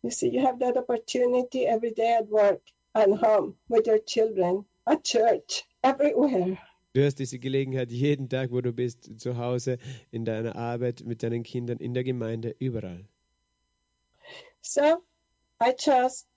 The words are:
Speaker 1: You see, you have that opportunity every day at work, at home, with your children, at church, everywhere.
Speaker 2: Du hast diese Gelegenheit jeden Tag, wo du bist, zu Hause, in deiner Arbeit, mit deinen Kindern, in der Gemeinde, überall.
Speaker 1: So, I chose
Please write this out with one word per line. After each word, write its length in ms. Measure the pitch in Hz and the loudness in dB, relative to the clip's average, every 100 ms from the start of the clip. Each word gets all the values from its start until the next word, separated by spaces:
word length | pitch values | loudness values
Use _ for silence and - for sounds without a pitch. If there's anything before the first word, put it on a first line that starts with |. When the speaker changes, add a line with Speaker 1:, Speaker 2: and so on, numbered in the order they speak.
Speaker 1:
You 80 | - | -6
see, 180 | - 240 | -2 -2
you 160 | 240 | 2
have 140 | 262 247 | 0 2
that 180 | 247 247 | 0 0
opportunity 880 | 247 233 - 247 247 247 247 254 233 | 0 -4 -2 0 2 2 0 -2 0
every 260 | 226 233 | 0 -2
day 220 | 220 226 233 | 0 2 2
at 100 | 214 | 2
work, 320 | 214 202 185 _ _ _ | 4 4 2 _ _ _
at 140 | 220 202 202 | 2 4 4
home, 320 | 226 214 185 - - | 4 4 0 -10 0
with 180 | 226 226 | 2 4
your 180 | 214 | 2
children, 600 | - 233 220 196 175 190 208 _ - | 2 0 0 2 0 0 -6 _ -2
at 180 | 302 | 0
church, 600 | - 226 226 - - - - _ | 2 2 2 2 -4 -10 -10 _
everywhere. 760 | 262 269 294 - 285 220 180 185 - _ _ 135 | 0 2 2 2 2 2 -2 -4 -12 _ _ 2
Speaker 2:
Du 80 | |
hast 140 | 143 139 | 2 0
diese 220 | 131 127 | -10 -8
Gelegenheit 500 | 135 135 131 131 120 | -4 -2 -2 -4 -4
jeden 380 | 120 143 143 131 | -2 0 0 -2
Tag, 240 | 131 131 | -4 -2
wo 80 | 123 | -2
du 120 | 127 | -2
bist, 460 | 117 123 - - 113 | -2 -6 -6 -20 -10
zu 180 | 123 120 | -8 -4
Hause, 420 | 120 123 131 120 135 123 _ | -2 -2 -2 -6 -8 -16 _
in 120 | 117 | -8
deiner 300 | 113 110 113 | -6 -4 -6
Arbeit, 500 | - 117 120 123 120 | -6 -6 -4 -4 -6
mit 200 | - 117 | -10 -6
deinen 180 | 117 120 | -4 -4
Kindern, 360 | 113 127 120 117 | -6 -8 -6 -8
in 140 | 120 | -6
der 120 | 123 | -4
Gemeinde, 500 | 127 123 113 113 113 - | -4 -4 -4 -6 -8 -6
überall. 440 | 131 110 95 87 104 _ _ _ _ _ _ _ _ _ _ _ - - - _ | -6 -6 -8 -14 -18 _ _ _ _ _ _ _ _ _ _ _ -20 -20 -20 _
Speaker 1:
So, 400 | - - 294 339 _ _ _ _ _ _ | -4 2 4 2 _ _ _ _ _ _
I 120 | 233 254 | 0 2
chose 480 | - 254 254 - _ | 4 4 4 -2 _